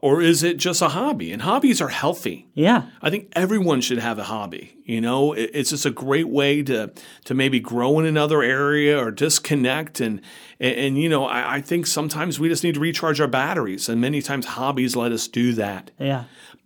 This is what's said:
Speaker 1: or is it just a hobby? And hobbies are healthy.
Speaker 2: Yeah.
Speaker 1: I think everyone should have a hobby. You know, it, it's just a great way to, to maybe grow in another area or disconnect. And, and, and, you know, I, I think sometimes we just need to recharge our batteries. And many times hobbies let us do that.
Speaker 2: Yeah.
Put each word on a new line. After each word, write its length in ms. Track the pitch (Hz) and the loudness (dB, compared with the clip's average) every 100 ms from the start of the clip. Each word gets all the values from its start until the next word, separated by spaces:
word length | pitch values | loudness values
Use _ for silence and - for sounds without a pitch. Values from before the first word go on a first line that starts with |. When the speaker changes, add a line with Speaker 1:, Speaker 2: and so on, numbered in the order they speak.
Speaker 1:
or 200 | 143 151 | 2 4
is 220 | 170 165 | 4 4
it 140 | 170 175 | 2 0
just 220 | 175 175 | -2 0
a 60 | 160 | 0
hobby? 420 | 156 277 233 82 | 0 -2 -4 -6
And 100 | 98 | -4
hobbies 400 | 165 254 277 - | 0 4 4 4
are 60 | 139 | 0
healthy. 600 | - 143 175 110 85 - | -2 -2 -2 -6 -8 -6
Speaker 2:
Yeah. 300 | - 170 240 - - | 2 4 4 2 -6
Speaker 1:
I 80 | 156 | -4
think 200 | 208 - 165 | -4 -4 -2
everyone 460 | 185 214 175 135 | 0 2 2 2
should 160 | 120 120 | 0 -2
have 220 | 117 107 | -2 -4
a 40 | 98 | -6
hobby. 520 | 110 98 - - - - | -6 -8 -12 -16 -16 -6
You 160 | 117 | -2
know, 320 | 117 131 147 | 0 2 2
it, 160 | 135 110 147 | 2 -2 -2
it's 160 | 135 | -2
just 160 | 143 139 | -2 -4
a 20 | |
great 400 | 117 131 143 165 | -4 0 0 2
way 320 | 143 143 147 | 2 2 2
to, 280 | 139 117 101 - - - - | 0 -4 -4 -12 -20 -16 -4
to 80 | |
maybe 260 | 131 135 123 | 0 2 2
grow 380 | 107 117 127 156 | 0 0 2 2
in 60 | 160 | 2
another 380 | 151 151 156 | 2 2 2
area 520 | 123 135 143 147 147 147 | 2 2 2 2 4 2
or 60 | 117 | 0
disconnect. 880 | 101 151 - - 147 127 143 160 - | -2 0 0 0 0 2 0 -4 -4
And, 200 | 117 104 - - - - | -4 -4 -10 -20 -20 -4
and, 160 | 127 120 | -2 0
and, 220 | 139 135 | 0 0
you 100 | 160 | 2
know, 160 | 147 131 | 2 0
I, 300 | 120 - 135 | -2 -2 -4
I 60 | |
think 260 | 139 175 170 | -2 -2 -2
sometimes 520 | 156 156 156 170 143 | -2 -4 -4 -4 -2
we 80 | 165 | 0
just 160 | 165 | 0
need 120 | 175 147 | 0 0
to 40 | |
recharge 400 | 165 - 165 147 | -2 -2 -2 0
our 80 | - | 2
batteries. 600 | 131 143 185 107 98 - | 2 0 -2 -4 -4 -2
And 100 | 117 | 0
many 220 | 127 147 | 0 -2
times 240 | 139 139 117 | -4 -6 -6
hobbies 500 | - 131 131 127 123 | -4 -2 0 0 0
let 160 | 117 | -2
us 160 | 113 - | -2 -4
do 260 | 120 123 | -2 0
that. 360 | 113 101 95 - - | 0 -4 -6 -14 -8
Speaker 2:
Yeah. 280 | 139 135 120 - - - | -4 -4 -8 -18 -20 -20